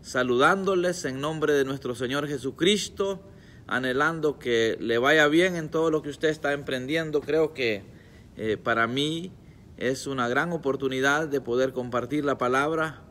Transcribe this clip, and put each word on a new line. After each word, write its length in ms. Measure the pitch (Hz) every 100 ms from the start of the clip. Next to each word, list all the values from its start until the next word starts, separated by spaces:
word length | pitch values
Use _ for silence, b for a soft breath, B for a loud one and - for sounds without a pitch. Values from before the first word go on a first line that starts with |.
saludándoles 1000 | - 135 123 123 147 196 190 190 175 180
en 160 | 147 131
nombre 320 | 147 160 151
de 100 | 143
nuestro 320 | 135 135 131 117
Señor 320 | 123 139 147
Jesucristo, 920 | 143 131 - 170 208 - - 196 190 - B B B -
anhelando 720 | 120 131 127 151 165 151 135
que 380 | 123 117 113 101
le 200 | 107 117
vaya 280 | 131 156 147
bien 300 | 156 185 180
en 120 | 156
todo 220 | 160 160
lo 100 | 156
que 100 | 143
usted 180 | 139 160
está 240 | 156 143
emprendiendo. 720 | 143 139 135 127 160 160 147
Creo 320 | 139 151 156
que, 280 | 156 120 104 98 B B B B -
eh, 200 | 110 101
para 300 | - 113 117
mí 460 | 127 147 160 185 - B B B -
es 280 | 120 131 -
una 220 | 135 120
gran 240 | 127 165
oportunidad 760 | 170 139 135 135 131 135 143 160
de 140 | 139
poder 320 | 123 120 127
compartir 520 | 127 123 120 117 147
la 140 | 143 135
palabra 640 | 123 131 147 160 160 139 -